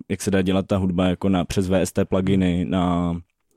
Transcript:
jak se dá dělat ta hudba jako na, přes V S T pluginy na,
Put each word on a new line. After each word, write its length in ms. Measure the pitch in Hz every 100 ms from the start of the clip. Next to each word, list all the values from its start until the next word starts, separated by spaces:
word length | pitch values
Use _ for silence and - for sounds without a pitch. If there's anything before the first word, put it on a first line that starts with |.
| -
jak 140 | 98
se 80 | 101
dá 120 | 95
dělat 240 | 92 95 92
ta 100 | 101
hudba 300 | 92 87 92
jako 220 | 87 98
na, 160 | 92
přes 240 | 85 104 92
V 60 |
S 180 | 92 90
T 120 | -
pluginy 600 | 95 95 95 95 90 87
na, 480 | 73 92 90 85 87 85 - _ _